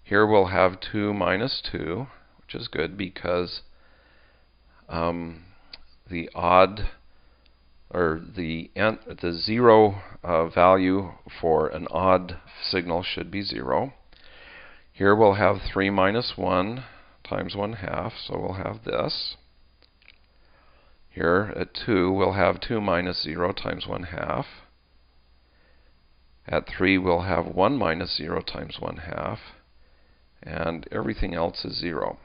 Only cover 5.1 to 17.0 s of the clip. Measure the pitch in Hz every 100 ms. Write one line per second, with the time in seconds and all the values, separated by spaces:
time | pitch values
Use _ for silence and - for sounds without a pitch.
5.1 | 87 85 82 90 - - - - _ -
6.1 | 90 82 - 87 92 95 107 - - -
7.1 | - _ _ _ _ _ - - 90 85
8.1 | 80 - 95 80 82 - - 107 110 -
9.1 | 78 87 85 98 113 120 110 107 98 -
10.1 | - 87 82 82 87 90 95 92 95 90
11.1 | - - - 82 78 78 80 85 82 92
12.1 | 92 90 90 - - - 95 87 85 92
13.1 | - 87 98 98 55 64 69 135 - _
14.1 | - - - - - - - - - 98
15.1 | 107 107 98 95 98 - 98 98 98 95
16.1 | 113 123 - 92 92 98 123 127 -